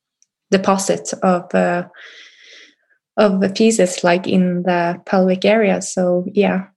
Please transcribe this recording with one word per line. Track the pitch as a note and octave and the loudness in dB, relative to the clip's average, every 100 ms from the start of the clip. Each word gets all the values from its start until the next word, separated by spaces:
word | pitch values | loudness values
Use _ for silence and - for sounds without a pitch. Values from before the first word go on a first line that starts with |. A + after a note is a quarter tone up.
| _ _ _ _ _ | _ _ _ _ _
deposit | F#3+ F#3+ F#3+ - E3+ - - | 0 2 0 -2 -4 -6 -4
of, | F#3+ F3+ F3 | 0 -2 -2
uh, | F#3 F3+ F3 F3+ - - - - _ - - - _ _ _ _ - | -2 0 -2 -6 -16 -20 -20 -20 _ -20 -20 -20 _ _ _ _ 0
of | G#3+ F#3+ | 2 2
the | G3 | -2
feces, | F#3+ A3+ A3+ F3+ - | 2 2 2 0 0
like, | F3+ F3 F#3 | 0 0 0
in | F#3+ F3+ F3 | 0 2 0
the | F3+ F3 E3+ F3+ - | -2 0 -2 -4 -2
pelvic | F#3+ F#3 F#3 G3 | 0 2 2 2
area. | A3 G3+ F3+ | 2 2 0
So, | - - F3+ F3+ F#3 | -4 -2 0 0 -2
yeah. | G3+ F#3+ F#3 F#3+ | 0 0 -2 -6